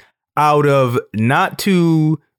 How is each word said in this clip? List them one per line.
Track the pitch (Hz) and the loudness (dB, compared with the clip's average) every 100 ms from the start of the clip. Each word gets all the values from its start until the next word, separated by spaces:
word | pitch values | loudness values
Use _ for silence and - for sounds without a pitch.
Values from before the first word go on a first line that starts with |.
| _ _ _ - | _ _ _ -2
out | 151 147 143 | 0 2 2
of | 139 131 120 - 101 | 2 0 -2 -6 -4
not | 113 147 185 - | -2 0 -2 -4
to | - 185 170 160 156 156 _ | -2 0 2 0 0 -2 _